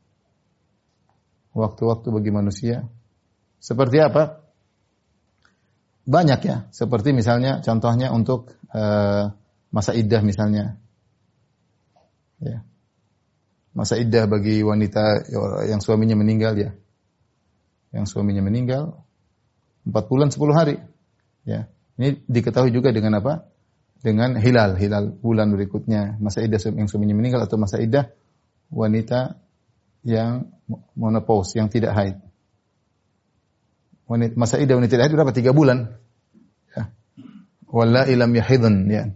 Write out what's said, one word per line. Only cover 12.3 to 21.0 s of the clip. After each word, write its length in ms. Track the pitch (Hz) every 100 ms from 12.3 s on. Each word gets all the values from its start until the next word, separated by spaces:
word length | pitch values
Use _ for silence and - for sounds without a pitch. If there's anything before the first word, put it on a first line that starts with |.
| _
Ya. 240 | 135 120 - _ _ _ _ _ _ _ _ _ _
Masa 240 | - 101 117
iddah 320 | 120 117 107
bagi 320 | 107 104 107
wanita 720 | 107 107 104 107 107 104 - 110 101 101 107
yang 160 | 107
suaminya 320 | 107 110 113
meninggal, 480 | 107 107 110 110 104
ya. 160 | 101 - _ _ _ _ _ _ _ _ _ _ _
Yang 240 | 113 101
suaminya 320 | - 101 98 98
meninggal, 560 | 117 123 131 156 - _ _ _ _ _ _ _ _
empat 240 | - 107 104
bulan 240 | 131 143
sepuluh 240 | 131 147
hari. 240 | 151 156 - - _